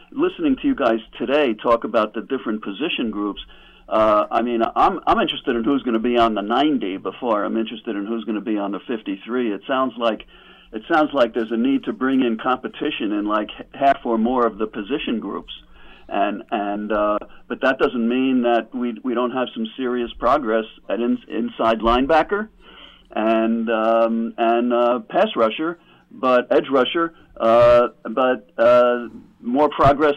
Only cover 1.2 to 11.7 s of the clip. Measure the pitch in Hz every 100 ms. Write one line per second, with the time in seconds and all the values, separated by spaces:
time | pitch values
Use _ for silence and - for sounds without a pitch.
1.2 | 120 147 135 110 131 117 113 113 107 113
2.2 | 104 131 120 107 107 98 156 - 113 101
3.2 | 104 95 - - - - - 110 110 104
4.2 | - 117 120 117 - 117 160 170 - 220
5.2 | 160 143 143 120 113 143 123 117 120 120
6.2 | 113 104 101 123 151 131 101 95 95 -
7.2 | 123 104 104 110 113 117 120 101 101 113
8.2 | 107 107 98 104 101 95 - 113 101 98
9.2 | 113 123 117 98 - 131 131 123 117 104
10.2 | - - - - _ 110 - 165 151 139
11.2 | 113 120 113 113 131